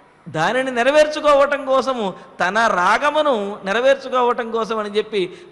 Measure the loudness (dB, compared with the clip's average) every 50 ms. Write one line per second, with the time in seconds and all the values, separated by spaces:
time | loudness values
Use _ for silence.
0 | _ _ _ _ _ -10 -4 -2 0 0 0 0 -2 -2 -2 0 0 4 4 4
1 | 4 2 0 0 2 4 4 4 4 2 0 -2 -2 0 0 0 0 0 -2 -4
2 | -4 -6 -6 -8 -14 -16 -6 -4 -2 0 0 2 2 2 2 2 2 2 2 2
3 | 2 0 0 2 2 2 0 0 -2 -6 -8 -8 -6 -4 -2 2 2 2 2 2
4 | -2 -2 -2 0 0 0 0 -2 -4 -4 -4 -4 -4 -4 -4 -4 -6 -4 -4 -4
5 | -4 -2 -4 -4 -4 -4 -8 -14 -20 -10